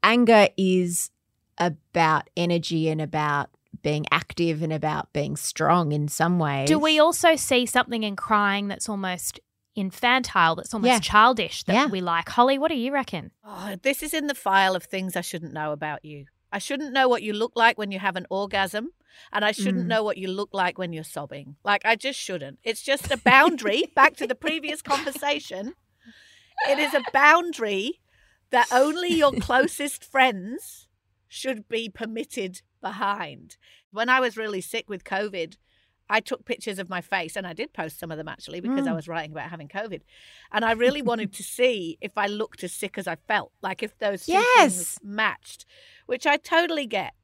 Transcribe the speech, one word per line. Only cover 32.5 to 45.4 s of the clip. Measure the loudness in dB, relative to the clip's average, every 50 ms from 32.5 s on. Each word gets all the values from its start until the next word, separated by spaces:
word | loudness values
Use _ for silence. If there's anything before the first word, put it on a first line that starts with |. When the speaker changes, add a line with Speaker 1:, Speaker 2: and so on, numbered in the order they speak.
| -10 -14 _ _ _ _
Speaker 3:
behind. | -10 -10 -8 -4 -4 -4 -4 -4 -6 -10 -12 -16 -20 -20 -20 _ _ _ _ _ _ _
When | _ -4 2 4
I | 4 4
was | 4 2 0
really | -4 -6 -4 -4 -6
sick | -6 -4 -6 -8 -6 _
with | -10 -10 _
covid, | -4 -4 -2 -2 -4 -4 -6 -8 -8 -8 _ _ _ _ _ _ _ _ _ _ _
I | 0 0
took | 0 0 -8 -8 _
pictures | -8 -8 -6 -6 -10 -8 -8
of | -8 -8
my | -8 -8
face, | -6 -4 -4 -4 -4 -4 -8
and | -8 -8
I | -8 -8
did | -10 -10 -10 _
post | -10 -10 -10 -8 -12
some | -12 -12 -10
of |
them | -10 -10 -12
actually | -12 -14 -14 -14 -12 -8
because | -6 -4 -2 -2 -2
I | -2 -4
Speaker 1:
Mm. |
Speaker 3:
was | -6 -6 -8
writing | -8 -8 -8 -8 -10
about | -12 -12 -12
having | -12 -14 -16
covid. | -12 _ -10 -8 -8 -10 -12 _ _ _ -20 -20 -20 -20 -20 -20 -4 -4
And | -2 0
I | 0
really | 0 2 2 2 2 2 -2
wanted | -2 -2 -2 -4 -6 -8
to | -10 -14
Speaker 1:
<laughs> | -14 -2 2
Speaker 3:
see | 2 2 2 0 -6 -8 -10 _
if | -12 -10 _
I | -2 -2 -2
looked | -2 -4 -6 -8 -8 -12 -12
as | -10 -10
sick | -8 -10 -8 -8
as | -8 -8 -8
I | -8
felt, | -10 _ _ -2 -2 -2 -4 _ _
like, | -8 -8 -6 -6 -8
if | -10 _ _
those | -4 -4 -4 -4 -4
two | 0 2
Speaker 1:
Yes. | 2 4 6 8 8 8 6 4
Speaker 3:
things | -2 -6 -8 -10 -12 _
matched, | -12 -4 0 0 0 -2 -4